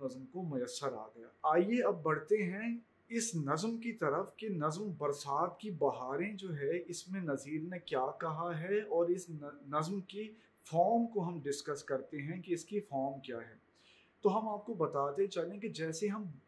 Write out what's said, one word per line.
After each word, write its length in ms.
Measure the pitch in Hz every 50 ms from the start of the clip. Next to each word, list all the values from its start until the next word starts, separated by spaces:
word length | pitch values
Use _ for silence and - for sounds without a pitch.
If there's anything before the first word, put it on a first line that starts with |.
| 139
नज़्म 200 | 131 123 131 135
को 160 | - - 180 185 165
मैसर 440 | 143 127 123 120 - - 143 139 123
आ 120 | 110 110 107
गया। 240 | 110 117 113 120 - _ - 151
आइए 320 | 156 175 190 202 233 247 220
अब 180 | 196 196 170 147
बढ़ते 380 | 160 156 147 151 - 208 214 202
हैं 360 | 175 190 202 220 233 233 233 - _ _ _ _ -
इस 200 | 233 233 220 - -
नज़्म 400 | 165 147 135 147 160 185 226 233 226
की 120 | 226 233 226
तरफ 400 | - 165 147 139 165 196 202 - -
कि 100 | 220 220 190
नज़्म 380 | 165 147 156 156 180 214 208 165
बरसात 600 | - 147 143 139 139 - 143 139 147 170 180 180 -
की 100 | - 214 180
बहारें 600 | 147 147 135 117 120 127 127 135 156 185 208 214
जो 120 | 190 190 185
है 260 | 160 143 139 143 165 175
इसमें 420 | 170 - 175 - - 180 190 196 180
नज़ीर 400 | 156 139 135 135 143 151 156 156
ने 140 | 180 185 175 -
क्या 220 | - 151 131 127 139 147 - 170
कहा 280 | 165 156 156 170 175 170
है 260 | 156 160 180 202 214 214
और 280 | 208 175 165 170 170 180
इस 120 | 185 180 -
न-, 220 | 165 147 143 143 151 147 - 139
नज़्म 320 | 147 151 160 165 202 202 180
की 220 | - - 202 214 214 220 - - _ _ _ -
फॉर्म 400 | - 156 160 175 190 233 233 233
को 140 | 226 226 202
हम 200 | 175 170 175 165 135
डिस्कस 400 | 143 143 - - - 147 139 -
करते 340 | - 143 131 127 - - 147
हैं 220 | 139 151 175 185
कि 120 | 165 185 175
इसकी 260 | 165 - - 202 208 202
फॉर्म 380 | - 139 135 135 139 135 135 135
क्या 120 | - 120 117
है। 200 | 117 117 110 - _ _ _ _ _ - - - _ _ _ _ -
तो 60 | 202
हम 180 | 185 220 220 220
आपको 260 | 208 202 208 - 226
बताते 500 | 180 160 143 - 143 139 143 143 190 196 196
चलें 300 | - 175 165 175 196 202
कि 80 | 208 214
जैसे 380 | 156 151 160 160 160 160 214 208
हम 200 | 196 220 208 175 143 - -